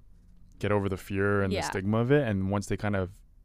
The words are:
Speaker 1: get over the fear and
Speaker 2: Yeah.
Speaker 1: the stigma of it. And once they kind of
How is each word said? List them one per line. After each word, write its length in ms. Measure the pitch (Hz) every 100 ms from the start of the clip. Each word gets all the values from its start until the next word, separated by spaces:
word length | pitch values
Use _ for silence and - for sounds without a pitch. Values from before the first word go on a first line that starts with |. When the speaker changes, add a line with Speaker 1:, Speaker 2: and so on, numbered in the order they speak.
| - - - - - -
Speaker 1:
get 120 | 101
over 160 | 104 98
the 100 | 92
fear 440 | - 98 101 101
and 80 | 101
Speaker 2:
Yeah. 80 | 104
Speaker 1:
the 60 | 151
stigma 300 | 101 98 110
of 140 | 120
it. 120 | 147 120
And 240 | 98 95
once 180 | 101 -
they 100 | 101
kind 180 | 107 98
of 160 | 92 - - -